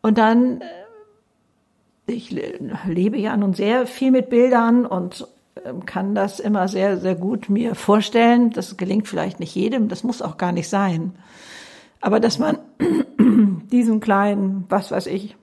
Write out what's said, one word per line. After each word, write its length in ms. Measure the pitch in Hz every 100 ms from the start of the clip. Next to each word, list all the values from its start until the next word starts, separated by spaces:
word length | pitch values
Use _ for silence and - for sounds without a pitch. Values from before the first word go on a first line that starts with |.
Und 160 | 220 214
dann, 460 | 220 233 254 247
äh, 1500 | 339 175 427 440 427 _ _ _ _ _ _ _ _ _ -
ich 180 | 240 -
le-, 460 | - - 359 - - 185
lebe 320 | 170 196 240
ja 180 | 208 208
nun 160 | 202
sehr 340 | 185 202 240 247
viel 240 | - 262
mit 200 | 262 247
Bildern 560 | 240 247 247 233 240 240
und, 420 | 185 180 - - _ _ - 381
ähm, 180 | 151
kann 300 | 180 190 196
das 260 | 208 196 196
immer 260 | 208 208 185
sehr, 300 | 190 196 185
sehr 180 | 185
gut 360 | 170 185 226 -
mir 240 | 202 233
vorstellen. 760 | 214 - 214 208 233 233 240 240
Das 300 | 214 180 190
gelingt 280 | 185 196 208
vielleicht 320 | 180 170 -
nicht 160 | 160
jedem, 340 | - 220 254 214
das 160 | 180
muss 180 | 247 226
auch 160 | - -
gar 140 | 180
nicht 180 | 175 165
sein. 420 | 202 196 165 170 - - - - - - - _ _
Aber 200 | 208 220
dass 180 | 233 -
man 180 | 302 302 - _
<clears throat> 920 | 349 320 - - 240 214 202 175 196
diesen 300 | 247 233 220
kleinen, 640 | 214 196 202 202 196 196 185
was 200 | 196 196
weiß 180 | - -
ich 280 | 190 208 -